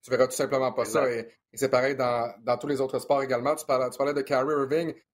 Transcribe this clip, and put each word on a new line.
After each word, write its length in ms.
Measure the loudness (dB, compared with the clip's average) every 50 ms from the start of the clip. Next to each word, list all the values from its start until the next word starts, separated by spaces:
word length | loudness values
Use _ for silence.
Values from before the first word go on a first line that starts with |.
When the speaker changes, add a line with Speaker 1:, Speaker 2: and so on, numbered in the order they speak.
| _
Speaker 1:
Tu 80 | -2
verras 160 | 2 2 2
tout 80 | 2 2
simplement 360 | -2 -2 0 0 0 0 0
pas 140 | 0 -2 -4
ça. 240 | 0 2 2 2 2
Speaker 2:
Exact. 200 | 0 -4 -6 -10
Speaker 1:
Et, 20 | -16 _ _ _ -6
et 40 |
c'est 120 | -2 0 2
pareil 260 | 2 4 2 2 0
dans, 360 | 0 0 0 0 0 -2 -4 -6 -8 -2
dans 140 | -2 -2
tous 100 | 0 0
les 120 | -4 -2 -2
autres 180 | -2 -2 -2 -4
sports 240 | 0 0 0 0 2
également. 320 | 0 -2 0 0 0 -2
Tu 100 | -2 0
parlais, 240 | 0 0 2 2 -2
tu 80 | 0
parlais 160 | -2 0 0 0
de 80 | -2
Kyrie 300 | -2 0 0 0 2 2 0
Irving. 400 | 0 0 0 0 0 0 -2 -6 -10 _ _